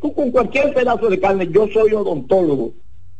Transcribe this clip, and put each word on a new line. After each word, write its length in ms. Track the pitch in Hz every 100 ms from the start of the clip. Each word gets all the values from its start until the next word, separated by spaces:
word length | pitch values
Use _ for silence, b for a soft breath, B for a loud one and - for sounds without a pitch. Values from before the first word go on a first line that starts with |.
tú 140 | 294 -
con 160 | 277
cualquier 420 | 254 226 269 285
pedazo 360 | 262 247 233 220
de 100 | 185
carne, 280 | 190 190 175
yo 160 | 165 214
soy 220 | 220 214
odontólogo 800 | 214 196 156 - 190 165 135 113 - - - -